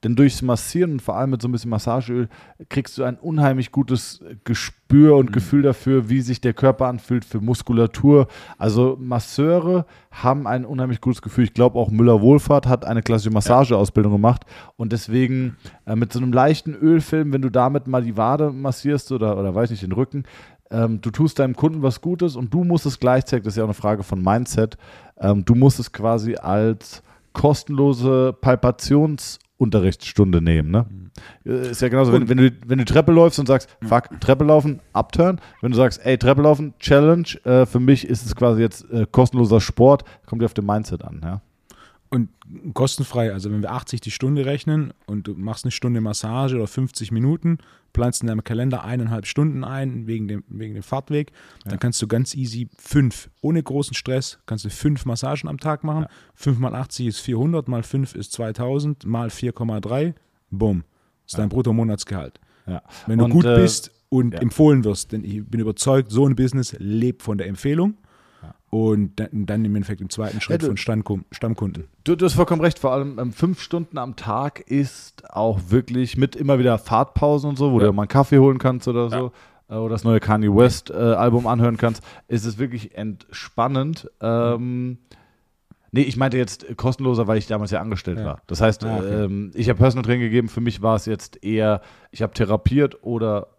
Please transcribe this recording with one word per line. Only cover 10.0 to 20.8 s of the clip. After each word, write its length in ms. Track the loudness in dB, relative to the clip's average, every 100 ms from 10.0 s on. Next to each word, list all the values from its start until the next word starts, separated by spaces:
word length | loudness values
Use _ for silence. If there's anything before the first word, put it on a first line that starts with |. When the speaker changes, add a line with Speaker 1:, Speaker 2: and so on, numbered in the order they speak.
| _
Speaker 1:
haben 380 | -4 0 0 -2
ein 160 | -4
unheimlich 360 | -4 -4 -4 -2
gutes 220 | -2 -2
Gefühl. 220 | -4 0
Ich 100 | 0
glaub 220 | 4 2 4
auch 160 | 0
Müller 280 | 4 6 8
Wohlfahrt 460 | 8 6 6 2 4
hat 180 | 0
eine 180 | 0 -4
klassische 260 | 0 0 0
Massageausbildung 800 | -2 4 4 4 2 2 2 2
gemacht 320 | 4 4 2 -4 -20 -20
und 180 | _ -4
deswegen, 640 | -4 -2 0 0 0 -4 -8 -20 -20 -6
äh, 80 |
mit 180 | -2 -2
so 60 | -2
einem 140 | 0
leichten 420 | 2 4 2 -4
Ölfilm, 580 | -2 2 2 2 -2 -2
wenn 100 | -2
du 80 | 0
damit 360 | 2 2 0 -2
mal 160 | -2
die 140 | -2 -2
Wade 340 | 0 0 -2
massierst 640 | -4 -6 -4 -2 -2 -2
oder, 260 | -4 -2 -2
oder 160 | -2
weiß 160 | -2 -2
nicht, 140 | -4
den 80 | -6
Rücken, 320 | -4 -4 -4 -12 -16 -20 _ _
ähm, 280 | -2